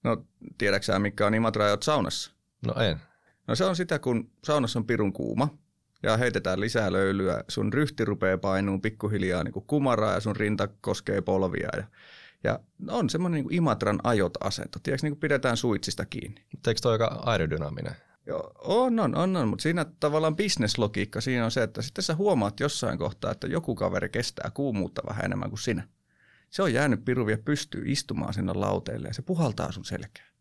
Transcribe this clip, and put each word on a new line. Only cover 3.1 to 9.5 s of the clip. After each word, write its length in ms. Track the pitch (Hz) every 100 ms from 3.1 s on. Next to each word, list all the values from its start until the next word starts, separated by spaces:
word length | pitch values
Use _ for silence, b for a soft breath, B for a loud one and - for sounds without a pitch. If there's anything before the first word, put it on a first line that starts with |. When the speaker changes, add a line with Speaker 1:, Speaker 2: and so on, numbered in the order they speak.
| b b b -
Speaker 1:
No 80 | 117
se 100 | 185
on 100 | 175
sitä, 240 | 175 156
kun 320 | - 117 - _
saunassa 360 | - 151 117 120
on 60 | 107
pirun 280 | 120 101
kuuma 440 | 95 62 57 147 - _ _ _ _
ja 140 | 101 110
heitetään 420 | 123 110 90 92
lisää 320 | 104 113 101
löylyä, 520 | 92 98 98 95 64 -
sun 260 | - 104
ryhti 320 | 117 151 - 110
rupeaa 320 | 101 95 92
painuun 440 | 98 95 101 98
pikkuhiljaa 600 | 104 110 104 104 92 87
niinku 180 | -